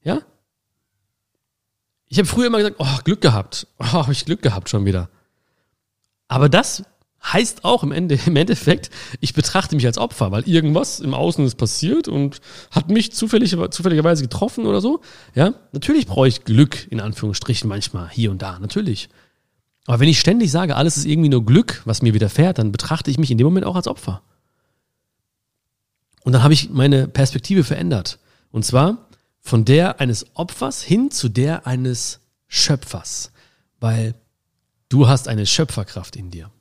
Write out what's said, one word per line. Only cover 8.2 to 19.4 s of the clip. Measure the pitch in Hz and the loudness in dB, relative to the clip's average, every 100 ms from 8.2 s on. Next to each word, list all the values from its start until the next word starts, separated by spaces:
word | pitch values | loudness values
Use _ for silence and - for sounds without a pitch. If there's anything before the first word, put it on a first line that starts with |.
| - | 2
im | 151 | 2
Endeffekt, | 185 233 - - - - - - | 2 0 0 0 -2 -18 -16 -8
ich | - - | -6 -2
betrachte | - 190 196 151 | -2 -2 -2 0
mich | 120 | 0
als | 117 | -2
Opfer, | 120 - 98 | -6 -2 -2
weil | 101 123 | -2 2
irgendwas | 165 156 156 277 - | 2 4 0 -2 -6
im | 139 | -6
Außen | 131 165 165 135 | -2 -2 0 -2
ist | - | 0
passiert | 110 - 160 294 - | -4 -2 -2 -2 -2
und | 143 143 - - - - | -2 -4 -6 -20 -20 -2
hat | - 156 | -2 2
mich | 214 220 | 0 0
zufällig, | - 220 220 226 170 165 | -4 0 2 2 0 -4
zufälligerweise | - 175 160 156 165 | -2 0 2 2 2
getroffen | 127 - 214 - 220 | -2 -4 -4 -2 -2
oder | 202 | 0
so. | 214 311 - - - - | 0 -2 -6 -20 -8 0
Ja? | 170 254 _ | 2 0 _
Natürlich | 143 - 302 - | -8 0 0 0
brauche | 98 131 | 2 2
ich | 113 - | 2 2
Glück, | 110 147 - - | 4 4 2 -10
in | 113 | -8
Anführungsstrichen, | 104 110 107 95 - 117 110 | -8 -6 -4 -6 -4 -4 -2
manchmal | 98 - 92 85 | -6 -8 -8 -10
hier | - 113 | -4 -2
und | 95 | -2
da, | 98 92 | -8 -10
natürlich. | 101 - 202 104 - _ _ _ | -8 -6 -4 -6 -10 _ _ _